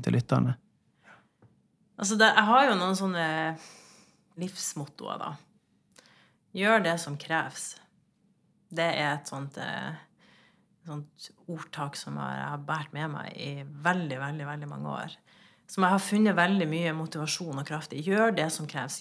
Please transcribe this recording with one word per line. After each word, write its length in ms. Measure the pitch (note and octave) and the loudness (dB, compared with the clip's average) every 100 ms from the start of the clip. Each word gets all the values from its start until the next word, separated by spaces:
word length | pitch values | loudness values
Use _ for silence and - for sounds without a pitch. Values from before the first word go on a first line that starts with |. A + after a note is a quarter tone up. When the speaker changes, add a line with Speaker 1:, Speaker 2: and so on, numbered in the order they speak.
| A#2+ | 2
Speaker 1:
til 80 | |
lytterne? 400 | A#2+ - B2+ B2 B2 _ _ _ _ - - _ _ - _ _ _ _ - | 2 4 4 4 0 _ _ _ _ -20 -20 _ _ -20 _ _ _ _ -6
Speaker 2:
Altså, 240 | G3+ G#3+ | 0 6
det, 80 | A3 - | 6 8
jeg 80 | G#3+ | 6
har 160 | B3+ C#4 | 8 6
jo 80 | G3 | 4
noen 240 | F3+ F#3+ | 2 0
sånne 260 | F#3+ F3 D#3+ D#3+ D#3 D#3+ - - - - _ _ _ - | 0 0 0 0 -2 -4 -12 -20 -20 -20 _ _ _ -8
livsmottoer, 880 | F#3 - - D#3 C#3+ - - - - | -8 -6 -6 -6 -10 -10 -10 -8 -8
da. 80 | D3 _ _ _ _ _ - - _ _ _ _ | -10 _ _ _ _ _ -20 -20 _ _ _ _
Gjør 320 | F#3 G#3 A3+ E3+ | 0 4 4 4
det 140 | E3+ | 0
som 160 | D3 D3 | -2 -6
kreves. 540 | - D#3+ C#3 - - - _ _ _ _ _ _ _ _ _ | -2 -2 -2 -6 -12 -12 _ _ _ _ _ _ _ _ _
Det 160 | D#3+ | -2
er 300 | E3 C#3+ D3 | 0 2 0
et 160 | D3 - | -2 -6
sånt, 240 | C#3 C#3 - | -8 -8 -8
eh, 300 | - - - D#3 - _ _ _ _ _ _ _ | -8 -8 -8 -12 -16 _ _ _ _ _ _ _
sånt 460 | E3 D3 D3 - - _ - | -12 -12 -12 -18 -20 _ -12
ordtak 480 | E3 D3 - C#3+ - | -10 -10 -8 -8 -8
som 220 | - C#3+ | -8 -6
har, 140 | C3+ C3+ | -6 -6
jeg 120 | C#3 | -6
har 120 | D3 C#3+ | -6 -6
båret 240 | D#3 D3 | -6 -6
med 220 | D3 D#3 | -8 -6
meg 220 | C#3+ - - | -8 -10 -10
i 120 | C#3+ C#3+ | -10 -10
veldig, 540 | C#3 C#3+ E3 F#3 D#3 C3 | -12 -4 0 0 0 -4
veldig, 280 | C#3 D#3 C#3+ | -6 -6 -8
veldig 180 | D3+ D3 | -8 -8
mange 220 | C#3 D3 | -8 -6
år. 220 | - - - _ _ - _ - | -6 -8 -14 _ _ -20 _ -8
Som 140 | - F#3 | 2 4
jeg 80 | |
har 60 | F#3+ | 4
funnet 320 | F#3+ G#3 G#3+ F3 | 4 4 4 6
veldig 320 | F3+ G3 D#3+ | 4 4 2
mye 240 | D#3+ E3+ D#3 | 0 0 -2
motivasjon 640 | E3 D#3+ D3+ - E3+ C3+ | -4 -4 -4 -4 -4 -6
og 60 | C#3+ | -6
kraft 260 | D#3 - C#3 | -6 -6 -4
i. 60 | |
Gjør 300 | D#3+ G3+ A3+ F3 | 2 4 4 4
det 140 | D#3+ | 0
som 160 | D#3+ D3+ | -2 -6
kreves. 300 | D3 B2+ - | -6 -6 -2